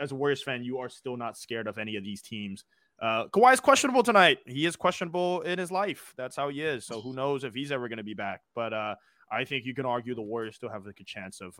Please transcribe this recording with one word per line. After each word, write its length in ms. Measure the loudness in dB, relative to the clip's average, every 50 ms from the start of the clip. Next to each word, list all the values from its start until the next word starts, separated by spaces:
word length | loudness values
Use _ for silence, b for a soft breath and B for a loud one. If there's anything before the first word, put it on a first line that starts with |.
as 120 | -6 -6
a 20 | -4
Warriors 280 | 0 0 0 0 0
fan, 220 | -2 -4 -6 -4 -4
you 140 | -4 -4 -4
are 100 | -6 -8
still 280 | -12 -10 -8 -8 -6
not 200 | -6 -6 -8 -8
scared 300 | -10 -10 -6 -6 -4 -4
of 120 | -4 -6 -6
any 180 | -6 -6 -6
of 80 | -6 -6
these 180 | -8 -8 -10
teams. 420 | -10 -10 -10 -8 -8 -8 -10 -12 -14 _ _ _ _ _ _ -2
Uh, 260 | 0 0 2 0 0 0
Kawhi 240 | 4 8 8 8
is 80 | 8 8
questionable 420 | 8 6 6 6 6 4 4 4
tonight. 360 | 4 6 8 8 8 8 8 4 0
He 200 | -6 -4 0 0
is 80 | 0 0
questionable 680 | 2 0 0 0 0 -4 -4 -2 0 0 0 0 0
in 160 | -2 -2 -2 -2
his 120 | -2 -2
life. 420 | -2 -2 -2 -2 -4 -8 -12 -16 -12
That's 180 | -10 -10 -8 -4
how 120 | -4 -4 -2
he 140 | -2 -2
is. 220 | -2 -2 -2 -2 -4
So 160 | -8 -8 -8
who 120 | -8 -6 -4
knows 300 | -2 0 0 0 0 -2
if 100 | -6 -6
he's 160 | -6 -4 -4
ever 180 | -4 -4 -4 -4
gonna 140 | -6 -8
be 120 | -8 -8 -6
back? 280 | -6 -6 -6 -6 -8 _ _ _
But, 180 | -4 -2 -2
uh, 220 | -2 -2 -2 -4 -6 b b b b b b -4
I 140 | -4 -4 -2
think 220 | -2 -4 -4 -4
you 80 | -4 -4
can 100 | -4 -2
argue 300 | 0 -2 -2 -2 -4 -6
the 80 | -6
Warriors 340 | -6 -6 -4 -4 -4 -6 -8
still 140 | -10 -10 -10
have, 160 | -10 -10 -12
like, 140 | -14 -18 -18
a 40 | -18
chance 360 | -14 -12 -12 -12 -12 -12 -14
of, 120 | -14 -14 -12 -10